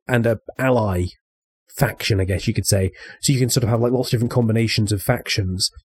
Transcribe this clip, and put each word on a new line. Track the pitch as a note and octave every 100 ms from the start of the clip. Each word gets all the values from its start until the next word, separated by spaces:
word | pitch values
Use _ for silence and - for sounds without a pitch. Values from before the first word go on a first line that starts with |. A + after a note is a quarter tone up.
| -
and | B2 A2+
a | A2+ - -
ally | C3 B2 G#2+ F2+ F#2 - _ _ _ _ _
faction, | - G2+ - - G2+
I |
guess | F#2 F#2 -
you |
could | G#2+ -
say. | G2+ F#2+ - - -
So | -
you | C3
can | B2
sort | C#3
of | A#2+
have, | A#2
like, | A#2+
lots | B2+ -
of |
different | A#2 A#2
combinations | B2+ A#2 A2 A2+ - G#2
of | G#2
factions. | - B2 - - F#2+ F#2 - - -